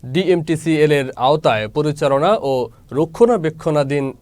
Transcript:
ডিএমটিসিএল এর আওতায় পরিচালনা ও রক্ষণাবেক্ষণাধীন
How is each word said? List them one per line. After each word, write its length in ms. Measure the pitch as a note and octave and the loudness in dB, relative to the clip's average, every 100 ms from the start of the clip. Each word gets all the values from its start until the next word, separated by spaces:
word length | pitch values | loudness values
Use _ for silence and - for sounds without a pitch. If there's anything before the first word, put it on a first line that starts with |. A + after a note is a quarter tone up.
ডিএমটিসিএল 880 | B2+ C#3+ F#3 F3+ D#3 D#3+ E3 D#3 D3+ D3 | -4 -2 2 0 0 -4 0 2 4 2
এর 80 | C3 - B2 | 0 -2 0
আওতায় 380 | D#3 D#3 A2 G#2+ D3 | 2 2 0 -2 -2
পরিচালনা 540 | D3+ D3+ D3 C#3 E3 A3 C#3 | -2 -2 0 2 2 0 0
ও 20 | C3 A#2+ - - B2+ | -2 -4 -10 -8 -4
রক্ষণাবেক্ষণাধীন 1080 | E3 D#3+ A#3 A#3 D#3+ D#3+ E3 D3+ C#3 C#3+ C3+ - | -4 2 2 4 -2 -4 -2 -2 0 -2 -4 -8